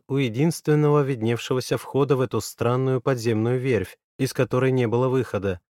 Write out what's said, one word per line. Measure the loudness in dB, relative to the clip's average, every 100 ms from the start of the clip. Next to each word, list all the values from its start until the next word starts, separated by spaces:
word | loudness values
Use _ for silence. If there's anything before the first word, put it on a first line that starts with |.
| -6
у | -2
единственного | -2 0 0 0 0 2 4 2
видневшегося | 2 -2 -2 -2 -2 -4 -2 -4
входа | -2 0 2 2
в |
эту | 0 -2
странную | -6 -4 0 0 0 0
подземную | 0 -2 0 0 0 0
верфь, | 0 0 -2 -10 _ -4
из | -4
которой | -2 -2 0 2
не | 2 2
было | 2 2
выхода, | 0 0 -2 -4 -6 _